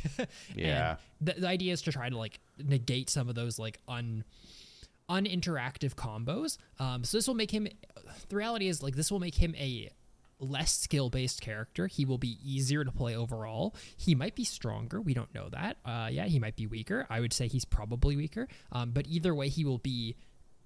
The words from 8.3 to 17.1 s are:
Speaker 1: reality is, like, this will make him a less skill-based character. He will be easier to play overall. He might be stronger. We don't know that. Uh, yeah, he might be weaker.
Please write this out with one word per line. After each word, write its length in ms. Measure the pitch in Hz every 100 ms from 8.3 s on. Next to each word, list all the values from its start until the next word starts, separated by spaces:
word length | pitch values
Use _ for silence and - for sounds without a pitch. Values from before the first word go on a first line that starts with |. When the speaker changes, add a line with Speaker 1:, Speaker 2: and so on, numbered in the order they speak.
| 196
Speaker 1:
reality 320 | 220 233 190
is, 140 | 151
like, 120 | 135 131
this 140 | 151
will 100 | 196
make 140 | 175
him 200 | - 170 151
a 320 | 139 120 101 - - - - -
less 340 | 131 139 156 -
skill-based 600 | - 147 127 131 127 -
character. 460 | - 107 113 - 190
He 160 | -
will 140 | 135 127
be 200 | 127 113
easier 400 | 139 135 131 147
to 60 | 139
play 240 | - 120 113
overall. 580 | 117 113 110 113 190 - - -
He 180 | -
might 200 | 139 170
be 100 | -
stronger. 560 | 226 - 117 107 117 180
We 140 | 196
don't 180 | 117 -
know 140 | - -
that. 260 | - 185 -
Uh, 240 | - 117 113
yeah, 140 | 135
he 140 | 196 147
might 180 | 110 -
be 100 | 107
weaker. 400 | 113 110 220 269